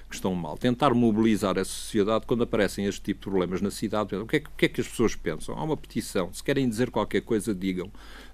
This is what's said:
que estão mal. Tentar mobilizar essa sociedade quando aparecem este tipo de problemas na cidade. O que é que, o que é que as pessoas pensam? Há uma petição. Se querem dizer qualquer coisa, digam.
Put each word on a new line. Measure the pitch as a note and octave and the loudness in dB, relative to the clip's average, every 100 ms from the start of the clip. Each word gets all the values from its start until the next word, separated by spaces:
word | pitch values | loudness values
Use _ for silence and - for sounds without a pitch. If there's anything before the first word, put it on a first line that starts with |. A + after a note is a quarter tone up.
| - | -12
que | - | -4
estão | G2 | -2
mal. | F2+ D#2+ D#2+ | -2 -4 0
Tentar | B2 B2 D3 | 0 4 4
mobilizar | A#2+ A#2+ G#2 A2+ G#2 G2 F#2 | 6 6 6 4 4 2 2
essa | F#2 | 0
sociedade | - - A2 G2 A2 - | -4 -2 2 2 2 2
quando | B2 | 0
aparecem | A#2+ A2+ F#2+ - G2+ | 2 2 2 2 -2
este | F#2 | -2
tipo | - G2 | -4 -6
de | - | -2
problemas | F#2+ F2+ F#2 | 0 0 0
na | G2+ | -2
cidade. | - G#2+ G#2+ G2+ G2 | -2 -2 -2 -2 -4
O | A2+ | -2
que | D3+ | -2
é | |
que, | - | -2
o | - | 0
que | |
é | D#3+ | 0
que | - | 0
as | A2+ | -4
pessoas | - A2 | 2 2
pensam? | - - D#2+ - A2+ | 2 -4 -4 -6 -4
Há | |
uma | D#3 D3+ | -2 -4
petição. | - - - G2+ B2+ | -4 -6 -2 -2 -2
Se | - | -2
querem | - C#3 B2+ | -2 2 2
dizer | G#2+ B2 | 2 0
qualquer | A#2 G#2 G#2 | 0 0 0
coisa, | - A2 G2 | 0 0 0
digam. | F#2 F#2+ F2+ F2 - - - - | -2 -2 -2 -6 -10 -16 -16 -16